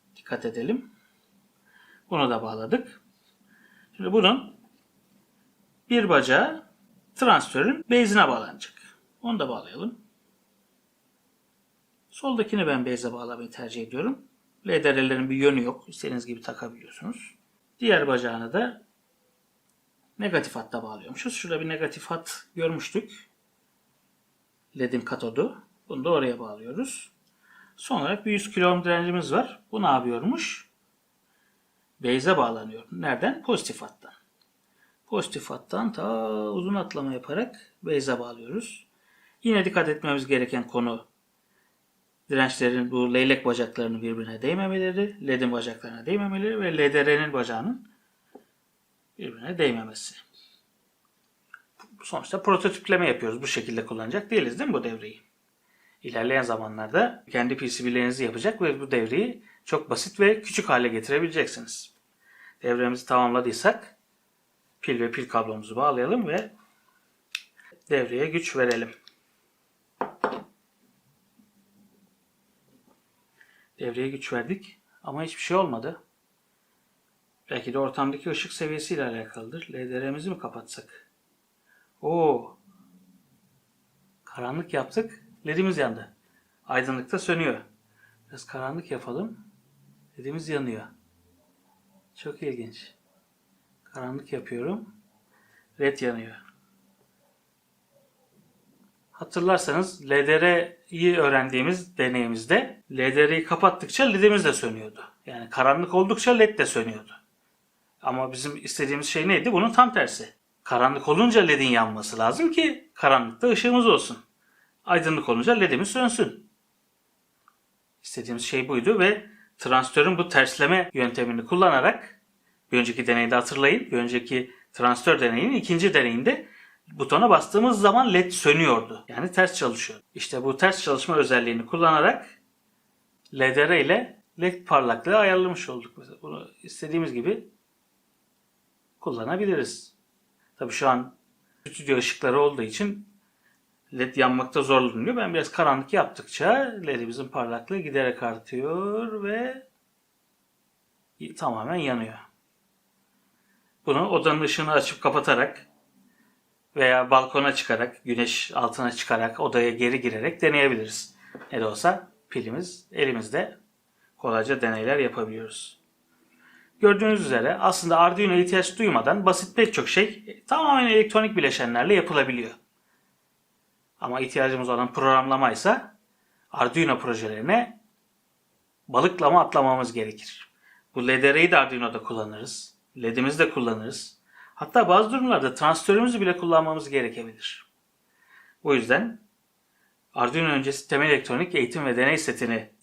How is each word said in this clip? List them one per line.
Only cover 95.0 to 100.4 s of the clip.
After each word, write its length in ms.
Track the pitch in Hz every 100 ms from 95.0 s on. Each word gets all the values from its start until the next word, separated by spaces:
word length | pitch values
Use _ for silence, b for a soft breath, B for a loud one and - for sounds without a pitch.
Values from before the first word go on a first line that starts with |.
| _ _ _ b b b b -
led 200 | 139 139
yanıyor. 360 | 127 117 113 110 - _ _ _ _ _ _ _ _ _ _ _ _ _ _ _ _ _ _ _ _ _ _ _ _ _ _
Hatırlarsanız 1000 | - - - 175 180 - 147 185 - 139
L 180 | 139 143
D 140 | 156